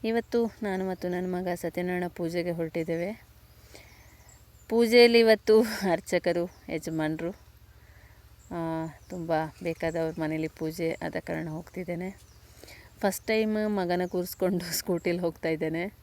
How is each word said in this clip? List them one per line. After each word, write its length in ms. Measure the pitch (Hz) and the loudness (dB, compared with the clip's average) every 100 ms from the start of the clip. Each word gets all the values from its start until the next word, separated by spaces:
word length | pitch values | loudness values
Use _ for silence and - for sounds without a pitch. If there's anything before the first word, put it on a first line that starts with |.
ಇವತ್ತು 480 | 220 233 226 240 233 - | 0 -2 0 0 0 -2
ನಾನು 260 | 208 190 190 | -4 -2 -2
ಮತ್ತು 200 | 180 180 | -4 -4
ನನ್ನ 260 | 180 185 180 | -2 -2 -2
ಮಗ 120 | 180 175 | -2 -4
ಸತ್ಯನಾರಾಯಣ 480 | 170 170 180 180 175 | -4 -4 -2 -2 -4
ಪೂಜೆಗೆ 440 | - 170 175 175 | -4 -4 -2 -2
ಹೊರಟಿದ್ದೇವೆ. 720 | 170 165 170 160 165 175 226 - - - - - - - - - - - - - - - | -2 -4 -4 -4 -4 -4 -8 -16 -20 -20 -20 -20 -20 -20 -20 -20 -20 -20 -20 -20 -20 -2
ಪೂಜೆಯಲ್ಲಿ 500 | 220 233 240 240 233 | 2 6 8 8 8
ಇವತ್ತು 420 | 226 220 - 220 226 214 196 | 8 6 8 6 6 0 0
ಅರ್ಚಕರು, 600 | 170 - 180 175 175 175 - - | 0 0 0 0 0 -2 -8 -8
ಯಜಮಾನ್ರು, 600 | 165 165 160 156 156 165 202 - - - - - - - - - - - | -8 -4 -2 -2 -2 -6 -8 -18 -20 -20 -20 -20 -20 -20 -20 -20 -20 -12
ಆ, 360 | 175 165 160 160 156 - | -6 -4 -4 -6 -10 -14
ತುಂಬ 240 | 185 165 156 156 - | -10 -2 -2 -2 -6
ಬೇಕಾದವ್ರ 580 | 175 160 165 165 160 165 | -6 -4 -4 -2 -4 -4
ಮನೇಲಿ 260 | 156 156 156 | -4 -2 -6
ಪೂಜೆ 440 | - 160 165 165 | -6 -8 -4 -4
ಆದ 240 | - 165 - | -4 -6 -8
ಕಾರಣ 300 | - 165 160 | -6 -6 -6
ಹೋಗ್ತಿದ್ದೇನೆ. 680 | 156 170 - 180 170 185 196 - - - - - - - - | -10 -12 -12 -8 -8 -8 -12 -20 -20 -20 -20 -20 -20 -20 -2
ಫಸ್ಟ್ 280 | 202 185 - | -2 -2 0
ಟೈಮ್ 500 | 220 220 214 214 208 | 0 2 0 0 0
ಮಗನ 240 | 180 180 180 | 0 0 0
ಕೂರಿಸ್ಕೊಂಡು 580 | 180 180 - 185 185 170 | -2 -4 0 0 0 -2
<laughs> 120 | 165 | -6
ಸ್ಕೂಟಿಲಿ 420 | - 175 180 175 | -2 -2 0 0
ಹೋಗ್ತಾ 300 | 180 156 165 | -2 -2 -4
ಇದ್ದೇನೆ. 440 | 160 156 160 185 - | -2 -2 -2 -4 -8